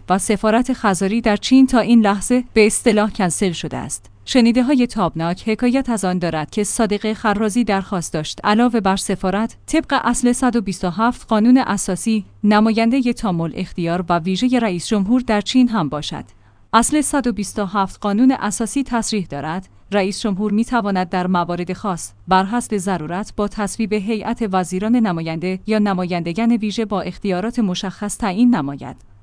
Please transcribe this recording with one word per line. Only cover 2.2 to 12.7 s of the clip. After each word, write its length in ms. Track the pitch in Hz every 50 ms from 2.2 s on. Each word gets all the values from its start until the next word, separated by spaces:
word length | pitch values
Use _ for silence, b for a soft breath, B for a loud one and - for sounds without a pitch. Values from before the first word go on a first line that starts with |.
| - - 247 254 247 - -
به 120 | 220 208
اصطلاح 440 | 214 - - - 240 214 208 208 208
کنسل 420 | 190 - 196 175 - - 208 185
شده 240 | 165 - - 151 -
است. 340 | 127 135 127 - - - - - - -
شنیده‌های 600 | - - 262 226 233 220 254 240 254 302 254 247
تابناک 600 | 233 - 220 190 160 - - 165 170 180 - - 226
حکایت 420 | 220 - 247 247 240 269 262 -
از 140 | 233 202 -
آن 140 | 180 180 185
دارد 320 | 175 170 156 156 151 -
که 140 | - 214 208
صادق 480 | - - - 233 196 208 202 - 214
خرازی 520 | 220 - - 220 202 208 226 214 190 247 240
درخواست 480 | 220 202 190 185 - 202 180 165 -
داشت 280 | - 160 156 - - - -
علاوه 360 | 202 208 220 240 247 233 233
بر 160 | 190 196 190
سفارت، 600 | 196 - - 196 - - 185 185 202 226 233 - - -
طبق 340 | - - 320 320 - 285 262 -
اصل 280 | 240 240 - - 240
صد 240 | 247 - 269 247 220
و 40 | 240
بیست 240 | 190 196 180 - -
و 60 | 180
هفت 380 | 160 190 226 240 240 - - -
قانون 300 | 226 214 214 240 254 262
اساسی، 680 | 254 - 202 196 - - 185 - - 226 220 214 190 - - - -
نماینده 680 | 208 214 208 214 226